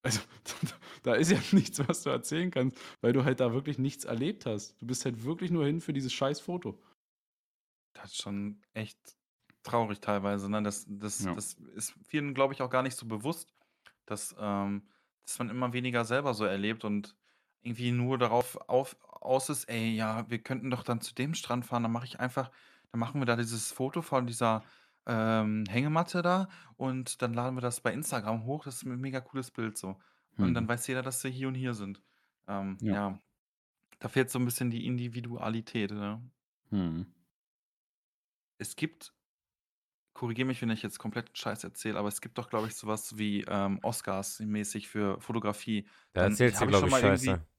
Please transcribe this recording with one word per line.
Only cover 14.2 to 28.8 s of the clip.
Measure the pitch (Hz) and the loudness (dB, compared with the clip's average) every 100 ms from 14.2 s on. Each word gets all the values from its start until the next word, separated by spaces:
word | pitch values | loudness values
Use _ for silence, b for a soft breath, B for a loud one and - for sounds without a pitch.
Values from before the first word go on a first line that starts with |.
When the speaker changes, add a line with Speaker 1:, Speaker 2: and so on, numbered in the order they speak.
| - - | -6 -6
Speaker 2:
ähm, | 104 101 98 101 101 _ _ _ | -2 0 0 -2 -6 _ _ _
dass | - - | -12 -6
man | 120 | -4
immer | 123 123 | -2 -2
weniger | 123 127 120 113 | 0 0 0 2
selber | 123 143 | 0 0
so | 110 107 | 0 0
erlebt | 98 104 113 | 2 0 -2
und | 110 104 101 - _ _ _ _ | 0 -2 -2 -14 _ _ _ _
irgendwie | 120 117 123 | -8 -4 0
nur | 120 120 131 | 2 2 4
darauf | 120 117 123 - - | 4 4 2 -4 2
auf, | 127 135 - | 2 2 -8
aus | _ - - 131 131 | _ -12 2 2 2
ist, | 143 - | -4 -2
„Ey, | 117 113 110 | 0 0 2
ja, | 110 110 110 | 0 -2 -2
wir | 117 | -6
könnten | - 131 127 | -4 -4 -2
doch | 123 | -4
dann | - 117 | 0 -2
zu | - | -2
dem | - 139 160 | -4 -2 -2
Strand | - 120 120 | -2 -2 0
fahren, | 123 | 0
dann | 117 | 0
mach | 117 123 | 0 -4
ich | - | -4
einfach, | 123 131 127 b b b b | -2 -2 -4 b b b b
dann | 117 | -2
machen | 117 143 | -2 0
wir | 123 | 2
da | 117 | 2
dieses | 117 113 - | 2 -2 -6
Foto | - 131 170 | -4 -2 -2
von | 160 135 123 | 0 0 0
dieser, | 117 120 110 b b b b - | 2 2 2 b b b b -2
ähm, | 117 110 110 107 107 104 | 0 4 4 2 0 0
Hängematte | 110 147 156 180 180 | 0 2 2 2 0
da | 175 185 190 B B B | 2 2 0 B B B
und | 131 131 127 - | -2 -2 -4 -2
dann | 120 | 0
laden | 117 123 127 | 0 -2 0
wir | |
das | 123 120 | -2 0
bei | 120 | -2
Instagram | 123 151 131 104 113 113 | -2 -2 -2 0 -2 -2
hoch, | 151 143 | -6 -6
das | |
ist | 127 | -10